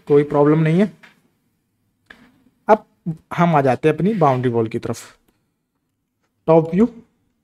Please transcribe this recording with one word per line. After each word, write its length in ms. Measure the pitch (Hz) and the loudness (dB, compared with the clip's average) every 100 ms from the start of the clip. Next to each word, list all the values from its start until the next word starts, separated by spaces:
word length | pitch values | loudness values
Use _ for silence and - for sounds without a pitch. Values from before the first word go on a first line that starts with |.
| - | 0
कोई 140 | 147 | 0
प्रॉब्लम 340 | 147 147 147 160 | 2 0 2 2
नहीं 200 | 156 170 | 2 0
है। 120 | 208 - - _ _ _ _ _ _ _ _ _ _ - _ _ _ _ - | 0 -4 -20 _ _ _ _ _ _ _ _ _ _ -20 _ _ _ _ -2
अब 180 | 214 - _ 170 160 _ | -2 -2 _ -12 -12 _
हम 220 | - 170 151 | -2 0 2
आ 40 | |
जाते 260 | 135 123 156 | 0 0 -2
हैं 60 | |
अपनी 200 | 151 180 220 | -2 -2 0
बाउंड्री 340 | 147 127 127 | 0 0 -2
वॉल 180 | 117 113 | -2 -4
की 100 | 123 | -6
तरफ। 380 | 123 113 - _ _ _ _ _ _ _ _ _ _ _ _ _ - | -8 -10 -14 _ _ _ _ _ _ _ _ _ _ _ _ _ 2
टॉप 220 | 165 160 | 2 2
व्यू, 180 | 180 240 - _ _ _ _ | 0 -2 -4 _ _ _ _